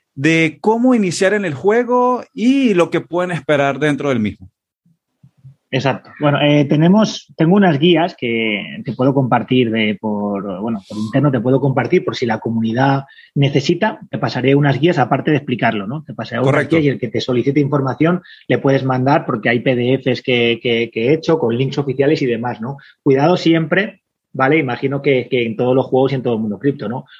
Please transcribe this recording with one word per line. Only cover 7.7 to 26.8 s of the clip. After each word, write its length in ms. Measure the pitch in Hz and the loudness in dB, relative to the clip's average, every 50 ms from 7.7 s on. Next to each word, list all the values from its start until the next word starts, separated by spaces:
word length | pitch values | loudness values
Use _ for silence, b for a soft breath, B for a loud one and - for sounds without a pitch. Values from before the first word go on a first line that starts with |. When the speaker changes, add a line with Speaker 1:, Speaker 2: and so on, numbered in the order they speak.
| 151 139 | 2 2
Speaker 2:
guías 340 | 151 180 175 156 170 190 - | 4 4 4 4 2 0 -4
que 640 | - - 120 117 113 113 110 104 101 87 92 - 101 113 | -6 -6 -4 -2 -2 -2 -2 -2 -4 -6 -10 -12 -10 -10
te 80 | - | -8
puedo 200 | 110 - 127 139 | -4 0 0 2
compartir 600 | 131 139 131 113 123 117 110 - 127 127 127 113 | 2 2 2 2 0 0 0 2 2 2 2 2
de, 260 | 110 113 110 107 104 92 | 0 0 0 -2 -2 -4
por, 600 | - 110 104 104 104 104 101 98 95 101 92 92 | -4 -6 -4 -4 -4 -4 -4 -4 -6 -6 -8 -6
bueno, 200 | 104 117 117 101 - - | -6 -6 -6 -8 -8 -10
por 80 | 104 | -8
interno 360 | 107 110 110 - 135 135 147 | -8 -6 -2 0 0 2 2
te 80 | 131 117 | 0 0
puedo 200 | 107 127 135 131 | 0 2 2 2
compartir 440 | 139 139 123 131 117 - 175 180 - | 2 0 0 -2 -2 0 0 -2 -2
por 100 | - 110 | -2 -6
si 120 | - 127 | -4 -4
la 120 | 117 110 110 | -4 -4 -4
comunidad 680 | - 117 113 113 113 113 113 127 135 139 135 139 143 B B B B B - | -4 -4 -4 -2 -2 -2 0 0 2 2 0 0 -4 B B B B B -2
necesita. 640 | 143 143 135 139 143 135 - 175 170 214 220 302 - - - | 0 0 2 2 0 0 0 0 0 -2 -2 -4 -6 -10 -12
Te 100 | - 107 | -8 -6
pasaré 360 | - 117 - 127 123 135 139 | -6 -6 -4 -2 2 2 4
unas 240 | 143 147 139 135 123 | 4 4 2 2 2
guías 200 | 147 175 175 - | 2 2 2 0
aparte 340 | 120 - 139 127 123 - | 0 0 -2 -2 0 0
de 60 | 151 - | 0 0
explicarlo, 500 | - - 123 104 123 117 113 104 98 98 | -2 -4 -4 -2 0 0 -2 -2 -4 -6
¿no? 160 | 131 160 - | -8 -10 -12
Te 100 | - - | -12 -12
pasaré 280 | - 110 - 120 117 | -12 -10 -8 -4 -2
unas 100 | 127 135 | 0 2
Speaker 1:
Correcto. 240 | 131 147 143 - 160 | 2 0 0 0 0
Speaker 2:
guías 80 | 165 147 | 2 2
y 40 | 143 | 0
el 100 | 123 107 | 0 -2
que 80 | - 117 | -4 -6
te 120 | - 113 | -4 -4
solicite 380 | - - 127 123 117 139 139 151 | -4 -2 -2 0 0 0 2 0
información 640 | 143 135 147 143 135 131 120 - 151 165 180 180 B B B B B | 0 0 0 -2 -2 -2 -2 0 0 0 0 0 B B B B B
le 120 | - 127 - | -2 -2 0
puedes 260 | - 139 135 131 131 | 2 2 2 2 0
mandar 420 | 131 127 127 127 135 147 170 170 | 0 -2 0 2 2 2 2 0
porque 220 | - 127 110 104 123 | -2 -6 -4 -2 -2
hay 120 | 117 117 | -2 0
P 140 | 107 135 127 | 0 0 0
D 200 | 120 120 127 135 | 0 0 0 0
Fs 280 | 131 131 131 120 - | 0 0 -2 -4 -2
que, 380 | - - 127 120 117 117 117 113 | -2 -2 0 2 2 0 0 0
que, 300 | - 123 117 113 117 113 | -2 -2 0 0 -2 -4
que 160 | - 113 113 123 | -4 -2 0 0
he 60 | 156 | 0
hecho 260 | 160 160 - 160 - | 0 0 0 0 0
con 180 | 123 113 117 120 | 0 0 0 -2
links 200 | 135 135 - 151 | -2 -2 -4 -4
oficiales 440 | 143 143 127 131 139 143 156 143 | -4 -2 -2 0 0 2 0 0
y 40 | 147 | 0
demás, 340 | 123 117 113 120 123 113 110 | -2 -2 -2 -4 -6 -8 -8
¿no? 160 | 110 127 143 143 B B B _ | -10 -10 -10 -12 B B B _
Cuidado 340 | - 147 135 135 143 165 180 | 0 2 2 4 4 2 2
siempre, 640 | - - 165 165 160 160 147 175 185 202 226 - _ _ _ _ _ _ _ | 2 2 2 2 2 0 0 0 -2 -2 -4 -8 _ _ _ _ _ _ _
¿vale? 260 | - 135 131 135 151 165 | -4 -2 0 2 2 2
Imagino 440 | 147 123 120 - - 135 139 139 | 0 -2 -4 -4 -4 -4 -4 -2
que, 240 | 139 151 135 127 117 - | 0 0 0 0 0 -2
que 160 | 135 123 120 | -2 -2 -2
en 120 | 117 107 | -2 -2
todos 180 | 95 123 123 127 | -2 0 0 2
los 120 | 131 127 | 0 0
juegos 260 | 127 - 127 135 131 | 0 0 0 2 0
y 20 | 135 | 0
en 80 | 131 | -2
todo 120 | 117 127 117 | -2 -2 -2
el 60 | 107 | -2
mundo 200 | 110 107 101 92 | -2 -4 -6 -4
cripto, 280 | - 143 139 - | -4 -4 -4 -4